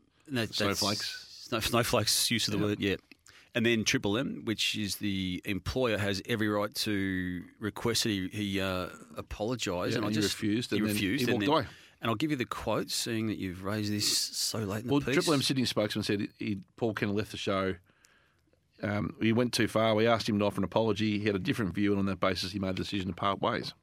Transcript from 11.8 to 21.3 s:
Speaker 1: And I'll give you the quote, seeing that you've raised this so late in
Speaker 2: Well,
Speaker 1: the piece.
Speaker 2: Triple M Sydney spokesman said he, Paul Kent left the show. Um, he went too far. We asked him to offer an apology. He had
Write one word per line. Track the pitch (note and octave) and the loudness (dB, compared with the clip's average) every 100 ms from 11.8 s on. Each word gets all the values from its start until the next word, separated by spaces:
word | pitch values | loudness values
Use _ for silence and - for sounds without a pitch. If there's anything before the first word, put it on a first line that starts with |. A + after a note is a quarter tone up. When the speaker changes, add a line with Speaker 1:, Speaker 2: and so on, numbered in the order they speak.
| - - | -20 -6
Speaker 1:
And | B2 | -2
I'll | A2 | 0
give | D#3 | 0
you | C#3+ | -2
the | A2 | -2
quote, | - - A2 B2 | -4 0 0 0
seeing | - - A2+ A2 | -4 -2 0 0
that | G2+ | -2
you've | F#2+ F2+ F#2+ | -4 -4 -4
raised | G#2+ G#2 | -2 0
this | G#2 G#2 - | 0 0 0
so | - - - A2 | -2 -2 -2 -2
late | G#2 G#2+ A#2+ | -2 -4 0
in | |
Speaker 2:
Well, | C#3+ | 0
Speaker 1:
the | C3 | 2
piece. | C#3+ | 0
Speaker 2:
Triple | E3+ | 2
M | C#3+ | 2
Sydney | - C3+ A#2 | 2 0 0
spokesman | - G#2+ A2 | 0 0 0
said | G2+ G#2 - - | 0 0 -2 -6
he, | A2+ G2 - - | -6 -6 -8 -4
Paul | A#2 | -2
Kent | G#2 A2 | 0 0
left | G2+ G#2+ | 0 -4
the | - | -6
show. | - G2 F#2+ F#2 _ _ - _ _ _ _ _ _ - | -2 0 0 -4 _ _ -20 _ _ _ _ _ _ -6
Um, | G#2+ G#2 F2+ - | -2 -2 -2 0
he | A2 | 2
went | A2+ B2 | 4 2
too | - G#2 | 2 2
far. | A2 A2+ G#2+ | 4 4 4
We | A2+ | 4
asked | A2+ A2+ | 4 2
him | G#2 | 2
to | G#2 | 2
offer | G2 | 2
an | |
apology. | F#2 A2+ A2+ G2 G#2+ G#2 | 0 2 2 2 2 2
He | |
had | G#2+ | 2